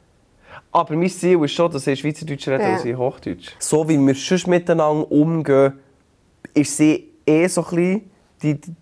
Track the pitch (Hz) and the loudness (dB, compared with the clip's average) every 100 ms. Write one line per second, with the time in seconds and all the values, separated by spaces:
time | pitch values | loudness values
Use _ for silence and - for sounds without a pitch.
0 | _ _ _ _ - - _ 165 160 156 | _ _ _ _ -20 -20 _ -2 0 -2
1 | 185 - 175 175 143 - 170 147 143 135 | -2 -2 2 2 2 0 -2 -2 -4 -2
2 | 151 147 156 143 151 135 196 185 120 127 | -4 -6 -8 -8 -4 -2 0 -2 -4 -4
3 | 127 - - 87 - - - 156 156 151 | -4 -4 -10 -10 -14 -10 -2 0 2 2
4 | 139 135 - 185 180 175 175 160 151 151 | 2 2 0 -2 2 0 2 0 2 0
5 | - 147 156 165 143 135 135 135 _ _ | 0 2 2 0 2 4 2 0 _ _
6 | _ _ _ _ - - 139 - 151 151 | _ _ _ _ -6 -2 -2 2 2 2
7 | - _ - 156 180 180 165 170 180 202 | -4 _ 0 2 2 -2 -4 0 0 -2
8 | - _ _ _ 151 147 - 165 | -6 _ _ _ -4 -4 -6 -14